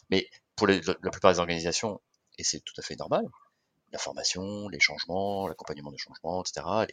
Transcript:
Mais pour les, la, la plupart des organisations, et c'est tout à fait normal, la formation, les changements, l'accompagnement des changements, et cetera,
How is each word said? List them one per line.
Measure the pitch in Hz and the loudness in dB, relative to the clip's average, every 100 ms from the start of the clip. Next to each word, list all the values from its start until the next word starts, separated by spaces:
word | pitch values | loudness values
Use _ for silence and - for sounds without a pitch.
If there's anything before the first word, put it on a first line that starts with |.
| _ | _
Mais | 95 - - _ - | 2 2 -10 _ 2
pour | 104 | 6
les, | 95 | 6
la, | 82 85 | 4 -2
la | 92 | -4
plupart | - 95 | 6 6
des | 90 | 8
organisations, | 85 82 85 - 110 95 _ _ _ - | 2 0 0 0 -2 -6 _ _ _ -6
et | |
c'est | 87 73 | -4 -4
tout | - - | -8 -12
à | |
fait | - 71 | -10 -8
normal, | 80 160 214 - _ _ _ _ _ | -2 -2 -2 -10 _ _ _ _ _
la | - | -8
formation, | - 67 - 90 98 104 104 | -6 -2 -2 -2 -4 -6 -8
les | 73 | 0
changements, | - 73 - 92 101 98 92 | 0 0 -4 -2 0 -2 -4
l'accompagnement | 78 73 73 71 | -6 -10 -10 -10
des | 67 | -12
changements, | - - 80 92 | -14 -10 -6 -4
et | 87 | -4
cetera, | 73 80 107 101 | -6 -2 0 0